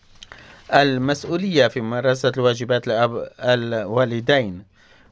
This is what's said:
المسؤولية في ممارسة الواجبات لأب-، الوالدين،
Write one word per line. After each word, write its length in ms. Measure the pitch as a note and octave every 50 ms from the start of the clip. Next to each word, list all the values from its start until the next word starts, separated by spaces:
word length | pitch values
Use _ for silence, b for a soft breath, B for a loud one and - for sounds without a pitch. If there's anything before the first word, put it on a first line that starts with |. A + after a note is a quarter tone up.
| _ _ - B B B B B B B B B B - -
المسؤولية 920 | C#3 C#3+ C#3 C3+ B2+ B2+ C#3 C#3+ C#3+ - C#3 E3 F3 F#3+ G3+ F3 C#3+ B2
في 140 | A2+ - B2+
ممارسة 500 | A2+ A2 A#2+ B2 B2 B2+ C3 C3 - B2+ A#2+
الواجبات 500 | C3 B2 B2 A#2+ A#2 A#2+ A#2 B2 A#2+ -
لأب-، 420 | B2 A2 A2+ A#2+ A#2+ A#2 G#2+ - - - -
الوالدين، 1200 | A#2 B2 B2 B2 A#2 A#2 A#2 A2+ G2+ F#2 A2 B2 C3 A#2 A#2 A#2 A#2 C3+ C#3+ C#3 B2 G2 F2+ F#2 - b b b b b b b b b